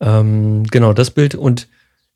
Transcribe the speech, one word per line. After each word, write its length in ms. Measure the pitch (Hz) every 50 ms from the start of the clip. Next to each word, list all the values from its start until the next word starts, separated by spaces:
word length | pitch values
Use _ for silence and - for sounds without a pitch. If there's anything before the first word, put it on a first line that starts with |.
Ähm, 640 | - 110 107 110 110 107 107 107 107 107 107 107 110
genau, 280 | 107 - 127 117 110 104
das 200 | 117 127 120 -
Bild. 240 | 151 147 143 -
Und 320 | - - 131 120 120 - - _ _ _ _ _ _ _ _ _